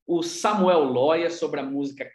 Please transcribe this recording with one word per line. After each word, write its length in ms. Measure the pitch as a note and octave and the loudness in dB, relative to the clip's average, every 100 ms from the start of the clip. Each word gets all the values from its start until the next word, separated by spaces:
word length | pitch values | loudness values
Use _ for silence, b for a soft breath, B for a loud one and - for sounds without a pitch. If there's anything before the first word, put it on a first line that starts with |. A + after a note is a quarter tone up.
| - | -4
o 160 | E3+ | -2
Samuel 600 | - - G#3+ G#3 F#3 E3+ | -2 -2 0 2 4 4
Loya 460 | C#3 B2 C#3 E3 E3 | 4 2 2 2 0
sobre 300 | E3 D3+ D3 | -4 -6 -4
a 20 | |
música 420 | C3+ C#3 C#3 - B2+ | -6 -6 -6 -8 -16